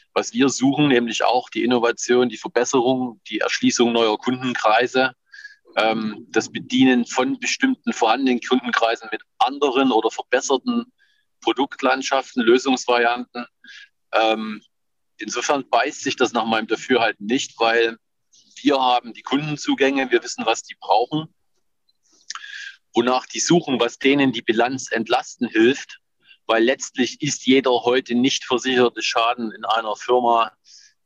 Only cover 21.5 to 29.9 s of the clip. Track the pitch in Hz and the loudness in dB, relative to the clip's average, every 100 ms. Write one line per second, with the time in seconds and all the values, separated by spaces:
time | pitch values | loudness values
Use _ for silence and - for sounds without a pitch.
21.5 | _ _ _ _ _ _ _ - - - | _ _ _ _ _ _ _ -18 -16 -14
22.5 | - - - _ - 123 127 - - - | -16 -16 -20 _ -2 0 0 -4 -8 2
23.5 | 170 151 123 117 - 135 143 135 117 - | 2 2 0 -2 0 2 2 2 0 -2
24.5 | 110 120 131 - 110 110 123 - - 117 | 0 0 -2 -6 -6 -2 -2 -4 -8 -2
25.5 | 110 117 139 - - _ _ _ _ - | 4 4 2 -6 -20 _ _ _ _ -2
26.5 | 113 117 139 - - 120 - 147 - - | 2 2 0 -4 -4 -4 -2 -6 -4 2
27.5 | 131 127 120 120 131 - 120 131 - - | 2 4 0 2 0 0 0 0 -2 -2
28.5 | 120 127 123 120 113 - 123 117 123 110 | -2 0 2 2 0 -4 0 0 -2 -6
29.5 | 101 104 113 110 | -8 -2 -2 -2